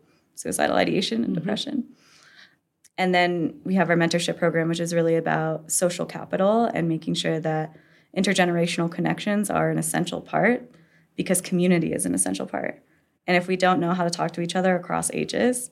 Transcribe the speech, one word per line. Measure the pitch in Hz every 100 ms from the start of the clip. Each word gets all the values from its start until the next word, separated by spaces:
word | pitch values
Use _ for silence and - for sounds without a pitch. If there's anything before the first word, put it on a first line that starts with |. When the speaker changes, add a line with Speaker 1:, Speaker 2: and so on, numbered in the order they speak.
| _ _ _
Speaker 1:
suicidal | - - - - -
ideation | 170 165 - 226
and | -
Speaker 2:
Mm-hmm. |
Speaker 1:
depression. | 180 196 220 - - - - _ - - - - _ _ _ _ -
And | 185
then | 175 175 175 - -
we | 185
have | 190 170
our | 170
mentorship | 165 175 170 -
program, | 170 165 165
which | 170
is | 170
really | 170 165 165
about | 156 156 160 156 -
social | - 175 175
capital | 165 - - - 196 226 233
and | - 165
making | 156 175
sure | 165 165 160
that | 160 156 160 - _ _ _ 190
intergenerational | 196 185 175 170 170 170 170
connections | 180 165 175 208 208 196
are | - 160
an | 160
essential | 160 160 175 -
part, | - 151 208 247 - - _ _ _ -
because | - 180
community | - 175 180 170 160
is | 165
an | 180
essential | - - - -
part. | - - - _ _ _ _ -
And | 180
if | 175
we | 180
don't | 185 185
know | 170
how | 185
to | 170
talk | 170 165
to | -
each | 170
other | 185 185 175
across | 175 82 -
ages | 76 - - 240 247 -